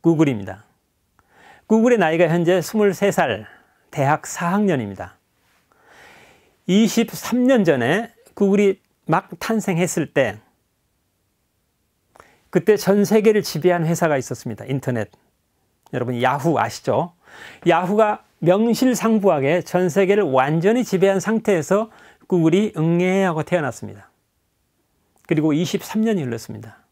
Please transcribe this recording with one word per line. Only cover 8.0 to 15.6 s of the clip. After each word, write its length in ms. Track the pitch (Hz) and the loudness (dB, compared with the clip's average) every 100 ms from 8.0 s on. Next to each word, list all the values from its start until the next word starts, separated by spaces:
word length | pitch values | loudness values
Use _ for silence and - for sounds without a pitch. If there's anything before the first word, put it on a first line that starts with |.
| 233 _ _ | -4 _ _
구글이 460 | - 202 202 202 - _ _ - | -2 0 4 2 0 _ _ -4
막 220 | 160 - 170 | -4 -4 -14
탄생했을 760 | - 226 196 170 175 - 147 | -4 -4 -2 -2 -2 -2 -4
때 260 | - 123 107 _ _ _ _ _ _ _ _ _ _ _ _ _ _ _ _ _ _ - _ _ | 0 -2 -4 _ _ _ _ _ _ _ _ _ _ _ _ _ _ _ _ _ _ -20 _ _
그때 260 | 185 151 208 | -2 2 0
전 280 | - 202 | 2 2
세계를 380 | 202 220 214 214 | 4 4 4 2
지배한 440 | - 160 180 175 165 | 0 -2 0 2 0
회사가 300 | 170 170 143 | 0 2 0
있었습니다. 480 | 127 123 - 107 | -4 -10 -10 -12
인터넷. 460 | 107 135 127 120 104 _ _ _ _ _ | -6 -6 -4 -4 -6 _ _ _ _ _